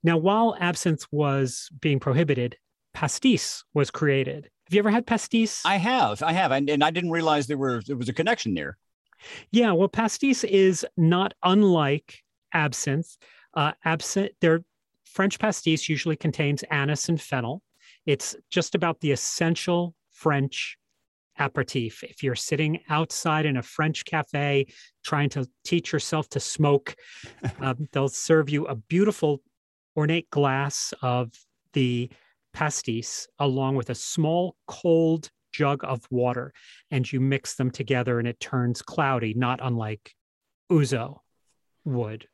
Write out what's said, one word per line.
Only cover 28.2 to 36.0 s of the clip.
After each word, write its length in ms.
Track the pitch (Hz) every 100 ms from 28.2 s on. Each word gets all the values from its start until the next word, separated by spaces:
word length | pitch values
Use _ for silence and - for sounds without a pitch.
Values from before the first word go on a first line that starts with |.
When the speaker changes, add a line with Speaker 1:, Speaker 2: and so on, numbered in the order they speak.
| - 160 143
Speaker 1:
you 160 | 147 -
a 80 |
beautiful 680 | 110 - 170 208 202 156 143 _ _ _ _ _ -
ornate 320 | 151 165 -
glass 640 | 147 143 135 143 - - -
of 300 | 127 123 120 - _ _ _
the 360 | 143 127 120 123 - _ _ _
pastis 720 | - 151 - - 113 117 - - _
along 380 | 143 131 135 135
with 140 | 120
a 40 |
small 600 | 120 - - 156 170 180 - -
cold 640 | - 180 165 165 160 - _ _
jug 300 | - 143 143
of 160 | - 127